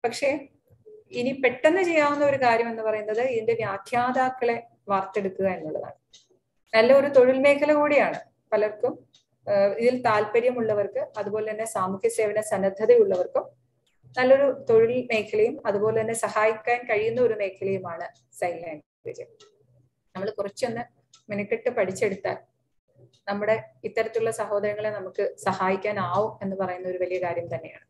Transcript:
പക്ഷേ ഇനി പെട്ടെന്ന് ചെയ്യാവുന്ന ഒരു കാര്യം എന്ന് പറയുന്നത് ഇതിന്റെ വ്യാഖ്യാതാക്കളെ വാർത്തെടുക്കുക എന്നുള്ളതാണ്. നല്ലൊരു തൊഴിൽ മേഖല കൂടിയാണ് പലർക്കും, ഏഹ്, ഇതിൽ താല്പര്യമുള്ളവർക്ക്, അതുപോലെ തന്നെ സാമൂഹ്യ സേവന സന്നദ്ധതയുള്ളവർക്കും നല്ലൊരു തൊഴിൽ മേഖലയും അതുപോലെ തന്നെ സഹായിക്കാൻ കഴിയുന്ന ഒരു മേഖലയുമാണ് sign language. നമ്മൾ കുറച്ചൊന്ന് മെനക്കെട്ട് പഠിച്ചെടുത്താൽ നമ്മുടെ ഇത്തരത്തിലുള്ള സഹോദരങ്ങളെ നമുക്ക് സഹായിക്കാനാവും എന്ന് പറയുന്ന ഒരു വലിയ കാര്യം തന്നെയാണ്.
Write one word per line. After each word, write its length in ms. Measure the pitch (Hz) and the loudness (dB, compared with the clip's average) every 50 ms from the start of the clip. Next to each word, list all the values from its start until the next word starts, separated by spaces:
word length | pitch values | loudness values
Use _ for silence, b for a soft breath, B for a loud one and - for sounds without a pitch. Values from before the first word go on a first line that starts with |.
| - | -2
പക്ഷേ 440 | 233 233 - 285 277 285 311 - - _ _ _ _ _ _ _ - - - _ _ | -4 -4 0 0 0 0 -2 -6 -14 _ _ _ _ _ _ _ -20 -20 -20 _ _
ഇനി 200 | - 247 240 262 | -6 -4 -2 -2
പെട്ടെന്ന് 500 | 269 269 269 247 247 - - 311 330 381 | -2 2 0 0 0 4 2 4 4 4
ചെയ്യാവുന്ന 440 | 370 339 330 311 294 294 285 285 294 | 2 2 2 2 2 2 2 2 2
ഒരു 120 | 285 277 | 2 2
കാര്യം 320 | 262 254 240 226 226 233 233 | 2 2 2 4 2 0 -2
എന്ന് 140 | 226 220 220 | -4 -4 -2
പറയുന്നത് 380 | 220 214 214 208 214 214 226 | -2 -2 -2 -4 -4 -2 -2
ഇതിന്റെ 320 | 247 262 247 226 220 226 233 | -2 -2 -2 -2 0 0 -2
വ്യാഖ്യാതാക്കളെ 1120 | 226 220 202 196 196 - - - 240 240 254 254 262 254 254 262 - 247 240 233 226 - _ _ _ _ | 0 -2 -6 -6 -8 -8 -2 -2 0 0 0 0 0 0 0 0 -2 -2 -2 -2 -2 -6 _ _ _ _
വാർത്തെടുക്കുക 600 | - 196 190 190 - - 214 196 190 185 - 190 | -2 -2 -2 -2 -2 -4 -4 -4 -4 -4 0 -2
എന്നുള്ളതാണ്. 460 | 190 180 170 156 156 151 147 - - - _ _ _ _ - _ _ _ _ _ _ _ _ _ _ - | -2 -2 -2 -6 -8 -8 -8 -10 -10 -16 _ _ _ _ -20 _ _ _ _ _ _ _ _ _ _ 4
നല്ലൊരു 340 | 220 226 247 269 277 277 | 4 6 8 6 6 6
തൊഴിൽ 320 | 285 277 262 247 254 262 262 | 6 6 8 8 8 4 4
മേഖല 340 | 269 285 285 285 294 294 302 | 6 4 6 4 4 2 4
കൂടിയാണ് 460 | 294 294 294 294 269 208 170 147 - - _ _ _ _ _ | 4 4 4 4 4 4 2 0 -6 -12 _ _ _ _ _
പലർക്കും, 420 | - 208 208 214 208 - - 269 302 - - _ _ _ _ _ _ _ _ | 0 0 0 0 -2 -2 -4 -4 -4 -6 -16 _ _ _ _ _ _ _ _
ഏഹ്, 280 | - 202 196 196 202 196 | 0 2 4 4 2 2
ഇതിൽ 240 | 220 233 240 254 247 | -2 -4 -4 -6 -2
താല്പര്യമുള്ളവർക്ക്, 1040 | 247 233 214 208 214 214 - 233 233 254 247 247 226 214 214 202 202 190 - 254 302 - - | 0 2 2 2 0 2 0 2 2 2 0 0 -2 0 0 0 -2 -2 -4 -6 -6 -6 -8
അതുപോലെ 340 | 214 202 202 202 220 214 214 | -8 -6 -4 -4 -4 -4 -6
തന്നെ 140 | 214 214 220 | -6 -6 -8
സാമൂഹ്യ 440 | 220 - 208 185 190 196 196 - 226 | -6 -4 -4 -4 -4 -4 -2 -2 -2
സേവന 320 | 226 - 220 208 208 214 | 0 0 -2 0 0 -2
സന്നദ്ധതയുള്ളവർക്കും 1040 | 214 - 220 190 196 196 190 196 220 214 247 233 214 196 190 180 180 - - - - - _ _ _ _ _ _ _ _ _ _ _ - - | -2 -2 -2 0 0 -2 -2 0 4 6 8 8 8 4 4 0 -2 -2 -2 -4 -4 -4 _ _ _ _ _ _ _ _ _ _ _ -10 -2
നല്ലൊരു 480 | 254 254 254 269 269 285 269 247 - - - | 0 4 6 6 6 6 2 0 -2 0 4
തൊഴിൽ 380 | 226 220 226 226 247 254 247 - | 4 6 6 4 2 -4 -2 -2
മേഖലയും 500 | 233 214 202 - - 214 214 240 - - - | -2 -2 -2 -2 0 2 2 2 0 -4 -4
അതുപോലെ 360 | 226 202 202 208 220 220 220 | -2 -2 0 0 0 0 0
തന്നെ 120 | 220 220 226 | -2 -2 -4
സഹായിക്കാൻ 720 | 220 - 202 202 220 214 220 220 220 - 247 240 240 247 - | -4 -4 -2 0 2 2 2 0 0 -2 -2 -2 -2 0 -2
കഴിയുന്ന 320 | 226 208 220 226 226 254 | -2 0 0 -2 0 2
ഒരു 120 | 247 226 220 | 2 2 2
മേഖലയുമാണ് 720 | 208 202 190 190 - 190 190 190 185 180 170 170 165 175 - _ _ _ _ _ | 0 -4 -6 -6 -6 -4 -4 -4 -4 -6 -8 -10 -10 -12 -12 _ _ _ _ _
sign 220 | - 180 175 170 | -6 -4 -4 -4
language. 640 | 165 170 165 156 151 _ _ _ _ _ - - - - - _ _ - _ _ _ _ _ _ _ _ _ _ _ _ _ _ | -6 -10 -12 -12 -14 _ _ _ _ _ -14 -12 -12 -16 -18 _ _ -20 _ _ _ _ _ _ _ _ _ _ _ _ _ _
നമ്മൾ 140 | 190 190 214 | -8 -8 -6
കുറച്ചൊന്ന് 520 | 214 - 202 202 - - 262 233 226 233 240 - _ _ _ _ _ _ _ - | -6 -6 -8 -8 -4 -6 -6 -6 -4 -8 -10 -12 _ _ _ _ _ _ _ -8
മെനക്കെട്ട് 400 | 208 202 208 202 226 220 - 208 | -6 -6 -4 -4 -6 -4 -4 -4
പഠിച്ചെടുത്താൽ 680 | - 175 190 185 190 - 233 208 190 190 - 185 - - - _ _ _ _ _ _ _ _ _ _ _ - _ _ _ _ | -2 -2 -2 -2 -2 -2 -2 -4 -4 -4 -6 -8 -8 -8 -12 _ _ _ _ _ _ _ _ _ _ _ -20 _ _ _ _
നമ്മുടെ 360 | - 202 202 208 208 220 226 226 - _ _ - | -8 -6 -4 0 0 0 -2 -2 -12 _ _ -12
ഇത്തരത്തിലുള്ള 480 | 214 202 226 220 220 - 226 226 226 | -6 -4 -2 -4 -2 -2 -2 -2 -2
സഹോദരങ്ങളെ 580 | 220 226 214 202 208 202 202 208 208 208 214 214 | -2 -4 -4 -2 -2 -2 -2 -2 -4 -2 -4 -6
നമുക്ക് 460 | 208 202 190 185 - - 202 185 - | -6 -6 -10 -8 -4 -4 -4 -4 -4
സഹായിക്കാനാവും 1000 | - - 202 190 - 190 185 196 190 - 208 208 202 185 175 175 196 214 214 - - | -4 -4 -4 -2 0 0 0 0 0 -2 -4 -4 -2 -4 -2 0 0 0 -2 -4 -8
എന്ന് 140 | 196 196 190 | -8 -8 -4
പറയുന്ന 320 | 190 190 180 180 180 180 | -4 -4 -6 -6 -6 -6
ഒരു 100 | 185 180 | -8 -4
വലിയ 220 | 180 180 175 185 185 | -4 -4 -2 -2 -4
കാര്യം 340 | 180 175 170 170 170 170 170 | -4 -4 -4 -6 -6 -6 -10
തന്നെയാണ്. 300 | 160 160 151 - - _ | -10 -10 -14 -20 -20 _